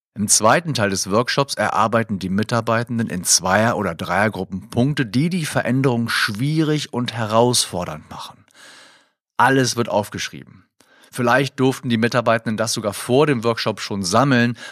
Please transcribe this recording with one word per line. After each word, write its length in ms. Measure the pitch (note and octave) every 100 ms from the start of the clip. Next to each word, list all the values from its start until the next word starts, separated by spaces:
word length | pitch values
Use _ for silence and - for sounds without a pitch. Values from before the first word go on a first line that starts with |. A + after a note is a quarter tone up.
| _
Im 140 | - G2+
zweiten 460 | - G#2+ D3+ E3+
Teil 160 | B2 G2+
des 200 | F#2+ F#2+
Workshops 440 | G#2 A#2+ - C#3
erarbeiten 640 | - G#2 F2+ A2 A2+ A2+ G2
die 120 | F#2
Mitarbeitenden 760 | F#2+ G#2+ A#2 A2+ A2+ A#2+ A#2 A2+
in 160 | F2+
Zweier- 520 | F2 - F2+ G2+ A2+ G2
oder 180 | G2
Dreiergruppen 760 | E2 E2+ F2+ G#2+ F#2 F#2 F#2+ -
Punkte, 380 | A2+ C3+ D3 A#2
die 240 | A#2 E3+
die 160 | F3+ D3
Veränderung 600 | - - C3 C3+ A#2+ A2+
schwierig 840 | - - G2+ C#3+ D#3 D#3 D3+ -
und 200 | A#2+ A#2+
herausfordernd 1000 | A2+ A2 A2+ B2 A#2+ - F2+ F2 D#2 -
machen. 340 | - - - _ _ - - - _ _ _ _ -
Alles 400 | A#2+ C3+ A#2+ A#2+
wird 120 | A#2
aufgeschrieben. 760 | G#2 G#2 F#2+ - C#2+ - F#2+ _ _ _ _ _
Vielleicht 460 | - A#2+ B2+ C3+ -
durften 300 | C3 B2+ C3
die 80 | A2+
Mitarbeitenden 600 | A2+ B2+ A2+ A2+ A#2+ G#2+
das 160 | A2+
sogar 200 | - G#2
vor 340 | F#2+ - B2 D3+
dem 160 | B2+
Workshop 380 | A#2 A2+ A#2+ G#2
schon 220 | - G2+
sammeln, 560 | F#2 G#2+ C#3 B2 A#2+ A#2 -